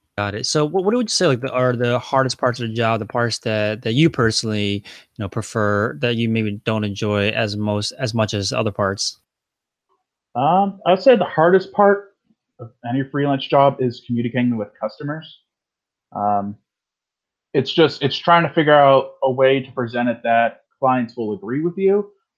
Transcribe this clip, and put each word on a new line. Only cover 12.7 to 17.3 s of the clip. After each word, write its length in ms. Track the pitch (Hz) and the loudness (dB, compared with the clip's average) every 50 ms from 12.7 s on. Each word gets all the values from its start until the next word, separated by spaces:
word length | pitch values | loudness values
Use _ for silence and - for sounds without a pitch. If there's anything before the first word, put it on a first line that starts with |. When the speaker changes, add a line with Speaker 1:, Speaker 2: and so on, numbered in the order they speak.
| - _ - 120 123 | -18 _ -8 -4 -4
Speaker 2:
any 120 | 135 135 | -4 -4
freelance 420 | 135 - 143 143 143 139 131 135 | -4 -4 -2 -2 0 -2 -2 -2
job 300 | - - 139 139 139 139 - | 0 2 4 4 4 2 0
is 240 | 131 123 117 - - | -2 -4 -4 -6 -8
communicating 520 | - 120 117 117 120 113 123 123 123 120 | -6 -4 -4 -4 -2 -2 0 0 0 0
with 140 | 110 104 - - _ | -2 -4 -8 -8 _
customers. 600 | - 110 - - 147 143 151 160 - - - - _ _ _ _ _ _ _ _ _ _ _ _ _ _ | -8 -8 -8 -10 -10 -10 -10 -10 -12 -16 -20 -20 _ _ _ _ _ _ _ _ _ _ _ _ _ _
Um, 460 | - 101 101 104 104 101 101 101 104 - _ _ _ _ _ _ _ _ _ _ _ _ _ _ | -8 -4 -2 0 0 0 -2 -6 -10 -14 _ _ _ _ _ _ _ _ _ _ _ _ _ _